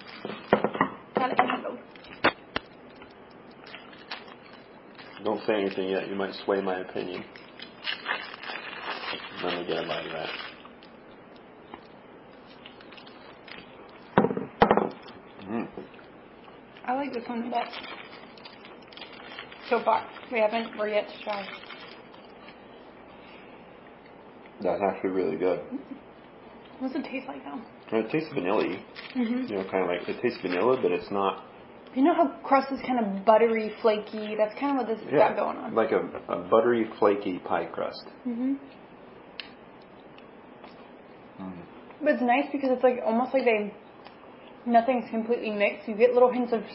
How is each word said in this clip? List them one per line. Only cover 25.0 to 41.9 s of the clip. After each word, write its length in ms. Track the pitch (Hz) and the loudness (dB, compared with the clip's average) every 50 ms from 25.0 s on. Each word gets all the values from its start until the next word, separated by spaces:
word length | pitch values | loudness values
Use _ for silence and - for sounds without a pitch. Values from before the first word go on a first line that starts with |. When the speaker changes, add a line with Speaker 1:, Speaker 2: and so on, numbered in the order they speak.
| - 95 | -2 0
Speaker 2:
really 260 | 92 95 90 90 90 | 0 0 0 0 0
good. 240 | 82 90 92 90 - - - - 285 - - - - - - - - - - - - - - - - - - - - | 2 2 2 2 0 -2 -6 -10 -12 -12 -14 -16 -16 -16 -18 -20 -20 -20 -20 -20 -20 -20 -20 -20 -20 -20 -18 -10 -8
Speaker 1:
What 140 | 254 262 277 | -6 -4 -4
does 80 | 311 | -4
it 80 | - - | -4 -4
taste 180 | - 269 - 269 | -6 -8 -8 -8
like, 140 | 277 269 - | -10 -10 -10
though? 160 | 143 143 139 226 - - - - - - 113 | -10 -10 -10 -12 -14 -16 -18 -6 -2 0 0
Speaker 2:
It 120 | 107 110 | 2 2
tastes 200 | - 156 156 - 143 | 0 -2 -2 -2 -2
vanilla-y. 480 | 117 87 90 104 104 82 80 - - - - - - - - - | -2 0 2 4 4 2 2 0 -4 -8 -12 -16 -14 -12 -4 -2
Speaker 1:
Mm-hmm. 320 | 254 240 220 240 247 262 233 104 | 0 0 2 0 0 -2 -2 -2
Speaker 2:
You 40 | 95 | -2
know, 60 | 95 - | -2 0
kinda 160 | - 95 92 | 2 2 2
like, 220 | 87 87 87 - - | 2 2 0 -2 -4
it 120 | 101 101 | -2 0
tastes 200 | - 120 113 - - | 0 0 0 0 -2
vanilla, 360 | 92 87 90 101 123 131 127 110 | 0 2 4 4 4 4 4 4
but 80 | 90 87 | 2 2
it's 180 | 87 - - | 2 0 -2
not. 340 | 101 101 98 95 92 - - - - - - - - - - - - | 0 2 2 2 0 0 -6 -14 -18 -20 -20 -20 -20 -20 -18 -6 2
Speaker 1:
You 80 | 254 269 | 4 6
know 120 | 330 349 | 6 6
how 140 | 359 339 277 - - - | 6 4 4 2 -2 0
crust 300 | - - 269 262 - 269 | 4 4 4 4 2 -2
is 80 | 254 - | -4 -2
kinda 380 | - 254 247 220 202 190 196 196 | 0 0 2 2 0 0 2 6
buttery, 480 | - 220 220 226 233 226 220 220 214 214 - | 8 8 10 8 6 6 2 0 -2 -2 2
flaky? 540 | - 226 214 208 208 - - 220 214 208 214 | 4 4 4 4 0 -4 -6 -6 -6 -4 0
That's 180 | 214 214 214 - - | 0 0 0 0 0
kinda 160 | 269 277 277 | 0 2 2
what 100 | 254 233 | 2 2
this 120 | 220 220 214 | 0 -2 -4
has 80 | - - - | -2 4 6
Speaker 2:
Yeah, 160 | 143 127 - 101 | 8 8 8 6
Speaker 1:
got 20 | |
going 200 | - - - - - | 2 0 0 -2 -4
on. 160 | 131 120 110 | -6 0 2
Speaker 2:
like 180 | 113 113 - 110 | 4 4 6 4
a, 80 | 92 87 - - - - - 98 | 2 2 0 -4 -8 -4 -2 -2
a 100 | 92 - - | -2 2 6
buttery, 400 | 113 113 113 120 120 117 110 110 - - | 8 8 8 8 6 4 4 0 2 4
flaky 400 | 110 101 101 101 - 98 90 87 | 6 6 6 6 2 -2 -4 -4
pie 280 | - - 92 87 - | -2 0 0 0 0
crust. 380 | - - - 87 - - - - - - - - | -2 -4 -4 -4 -4 -4 -8 -12 -14 -16 -10 -6
Speaker 1:
Mm-hmm. 280 | 254 233 233 254 262 277 277 - - - - - - - - - - - - - - - - - - - - - - - - - - - - - - - - - - - - - - - - - - - - - - - - - - - - - - - - | -6 -4 -2 0 0 -2 -2 -6 -10 -18 -20 -20 -20 -20 -20 -20 -20 -20 -20 -20 -16 -14 -12 -12 -12 -16 -18 -20 -20 -20 -20 -20 -20 -20 -20 -20 -20 -20 -20 -20 -20 -20 -20 -20 -20 -20 -18 -18 -18 -18 -18 -18 -20 -20 -20 -20 -20 -20 -20 -20 -18 -16 -14
Speaker 2:
Mm. 120 | - 190 180 - - - - - - - | -12 -12 -12 -12 -14 -16 -18 -18 -18 -18